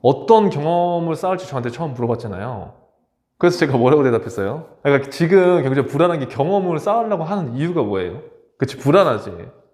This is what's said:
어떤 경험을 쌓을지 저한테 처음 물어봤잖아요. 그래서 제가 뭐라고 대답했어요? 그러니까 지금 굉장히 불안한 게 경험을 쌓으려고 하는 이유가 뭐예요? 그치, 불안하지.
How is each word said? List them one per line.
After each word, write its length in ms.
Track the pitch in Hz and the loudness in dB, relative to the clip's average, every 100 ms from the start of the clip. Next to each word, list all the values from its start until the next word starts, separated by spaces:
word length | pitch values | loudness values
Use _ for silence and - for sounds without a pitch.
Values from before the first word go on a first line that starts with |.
어떤 480 | 123 139 - 220 202 | 2 0 4 6 6
경험을 640 | 143 151 175 175 170 165 156 | 0 -2 0 0 -2 -4 -4
쌓을지 300 | 185 185 - | -4 -4 -6
저한테 220 | 135 120 | -6 -6
처음 240 | 120 165 | -6 -8
물어봤잖아요. 800 | 123 117 113 110 92 113 110 87 - _ _ _ _ _ _ | -4 -4 -4 -6 -10 -10 -12 -14 -20 _ _ _ _ _ _
그래서 200 | 175 175 | 0 2
제가 180 | 147 135 | 0 4
뭐라고 260 | 123 151 | 4 4
대답했어요? 640 | 131 113 - - 98 151 160 - | 4 0 -2 -6 -6 -6 -12 -4
그러니까 280 | 143 139 135 | 0 0 0
지금 520 | - 165 190 180 175 | -4 4 6 6 2
굉장히 260 | 131 135 123 | 2 0 0
불안한 320 | 139 175 165 | 2 2 0
게 60 | 131 | -4
경험을 520 | - 147 202 185 156 | -4 -2 0 -2 -2
쌓으려고 460 | 208 226 226 190 | -2 -2 -2 -4
하는 300 | 160 202 143 | -4 -4 -4
이유가 280 | 123 165 170 | -4 -2 -2
뭐예요? 380 | 107 98 90 117 - - _ _ | -2 -2 -4 -10 -16 -20 _ _
그치, 200 | 135 - | -6 -2
불안하지. 540 | 139 185 170 107 104 87 - - _ | 2 4 4 0 -6 -14 -18 -20 _